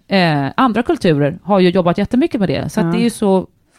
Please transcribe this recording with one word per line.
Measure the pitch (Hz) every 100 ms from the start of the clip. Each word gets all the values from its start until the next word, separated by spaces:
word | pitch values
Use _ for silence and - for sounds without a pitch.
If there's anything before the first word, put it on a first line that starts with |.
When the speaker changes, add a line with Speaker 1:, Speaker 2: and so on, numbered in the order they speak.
| -
Speaker 1:
eh, | 196 175 147 135 -
andra | 262 214
kulturer | 254 339 185 147 143 -
har | - 202
ju | 180
jobbat | 185 175 170
jättemycket | 202 247 330 262
med | 180
det. | 110 -
Så | -
att | 170
Speaker 2:
Ja. |
Speaker 1:
det | 165
är |
ju | 233
så | - 208 190 - _ _